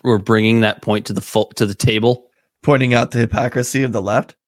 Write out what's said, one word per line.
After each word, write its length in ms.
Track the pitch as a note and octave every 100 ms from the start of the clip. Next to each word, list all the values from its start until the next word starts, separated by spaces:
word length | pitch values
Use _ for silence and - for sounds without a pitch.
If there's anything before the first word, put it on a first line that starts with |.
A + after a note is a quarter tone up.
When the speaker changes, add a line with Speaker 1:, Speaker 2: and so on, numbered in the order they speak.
Speaker 1:
we're 140 | B2+ G#2+
bringing 440 | G2 A2 A2 A2+
that 200 | A2 -
point 240 | - G#2+ -
to 80 |
the 80 | G2
full, 240 | - A2 - -
to 80 | G#2
the 100 | G2
table? 520 | - A2 A#2 B2 _ _ _ _
Speaker 2:
Pointing 300 | - C3+ B2+
out 180 | A#2+ A#2
the 80 | A#2
hypocrisy 640 | A2+ - B2 B2 B2 C3+
of 80 | C3
the 100 | G#2+
left 340 | G2+ A#2+ - _